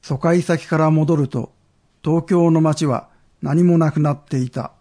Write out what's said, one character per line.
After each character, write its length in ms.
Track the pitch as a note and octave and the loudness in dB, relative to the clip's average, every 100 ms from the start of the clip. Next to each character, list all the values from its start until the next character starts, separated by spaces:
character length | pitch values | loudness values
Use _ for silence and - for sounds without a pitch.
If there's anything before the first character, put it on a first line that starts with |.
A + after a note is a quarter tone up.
疎 160 | - C#3 | -8 -4
開 240 | E3+ F3 | 0 0
先 240 | - E3 - | 0 -4 -2
か 120 | D#3+ | 0
ら 120 | D#3 | 2
戻 240 | D#3 D#3 D#3+ | 2 2 0
る 120 | C#3 | -2
と、 240 | B2+ - _ _ _ _ _ | -4 -10 _ _ _ _ _
東 220 | - E3 D#3+ | -4 -4 0
京 240 | F3 E3+ | 2 2
の 100 | D#3+ | 4
街 260 | D#3 D3+ D#3 | 2 0 -2
は 220 | A#2+ - _ _ _ | -4 -8 _ _ _
何 220 | C#3+ D3+ | -4 2
も 160 | F3 E3+ | 2 4
な 140 | D#3+ | 2
く 80 | D3 | 0
な 140 | D3+ | -2
っ 100 | C#3 | -4
て 140 | _ C3+ | _ -6
い 120 | B2 | -6
た。 220 | - - _ | -8 -12 _